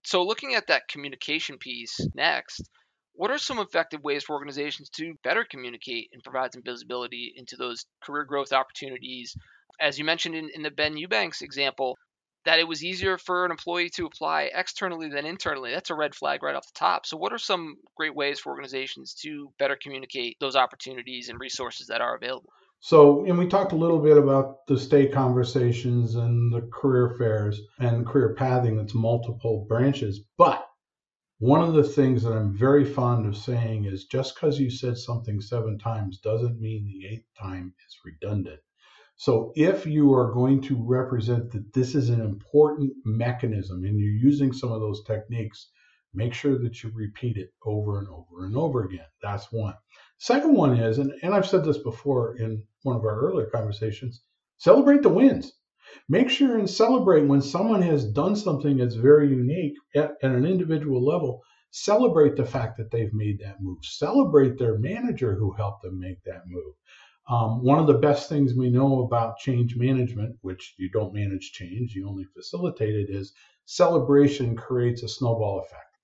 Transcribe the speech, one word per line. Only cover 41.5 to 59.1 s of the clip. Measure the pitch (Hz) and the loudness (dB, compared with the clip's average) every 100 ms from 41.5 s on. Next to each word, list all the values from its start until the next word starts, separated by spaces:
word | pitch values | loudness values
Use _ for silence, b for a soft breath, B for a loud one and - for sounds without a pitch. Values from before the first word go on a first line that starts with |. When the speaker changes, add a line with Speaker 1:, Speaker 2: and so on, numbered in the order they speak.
Speaker 2:
that | 101 - | -10 -4
this | 131 127 | -2 0
is | 147 120 | 0 2
an | 117 | 0
important | 110 101 - 147 151 147 139 - | 0 -6 2 6 6 4 -4 -4
mechanism | 107 110 120 120 117 104 95 90 | -4 -2 -2 -2 -4 -4 -6 -6
and | 95 104 | -2 0
you're | 104 | 0
using | 104 131 143 135 | 4 4 4 0
some | 120 120 | -2 -6
of | 113 | -4
those | 107 101 | -4 -6
techniques, | - 110 - 117 107 - - _ _ _ _ | -4 -6 -4 -8 -8 -12 -20 _ _ _ _
make | 92 120 | -6 -6
sure | - 143 127 | -2 -2 0
that | 120 - | -2 -8
you | 113 | -12
repeat | 110 107 - 123 101 | -8 -10 -6 -6 -6
it | 92 _ | -10 _
over | 107 107 104 101 | -6 -4 -2 -4
and | 101 | -6
over | 90 - 87 92 | -14 -20 -12 -6
and | 117 | -2
over | 160 123 | -2 -2
again. | 95 90 - _ | -4 -10 -16 _
That's | 107 101 - | -8 -8 -8
one. | 113 104 - _ b b b | -6 -6 -8 _ b b b
Second | - 269 311 | 0 2 4
one | 247 147 120 | 4 6 4
is, | 113 117 | 2 0
and, | 139 - | -2 -4
and | 170 | 0
I've | 202 190 | 0 2
said | 185 | 2
this | 156 143 | 2 -2
before | - - 143 127 113 117 | -4 -6 -2 0 -2 -4
in | 110 107 - _ | -6 -6 -10 _
one | 135 120 | -4 -2
of | |
our | 107 107 | -2 0
earlier | 160 180 107 | 0 0 -2
conversations, | 117 110 - 110 - 127 - _ _ _ _ | -4 -4 -4 -6 -6 -10 -12 _ _ _ _
celebrate | 165 233 277 285 | 8 8 10 8
the | - | 6
wins. | 190 262 - - _ _ _ B B - | 6 6 4 -6 _ _ _ B B 0
Make | 170 254 | 2 2
sure | - 277 226 | 2 2 2
and | 190 | -2
celebrate | - 233 254 190 156 139 | 2 4 4 6 6 6
when | 139 | 4
someone | - 175 220 208 | 2 -2 2 2
has | 175 147 107 | 4 2 2
done | 107 175 208 | 0 0 0
something | 185 139 147 135 | 0 0 2 2
that's | 123 | 0
very | 110 127 | 4 8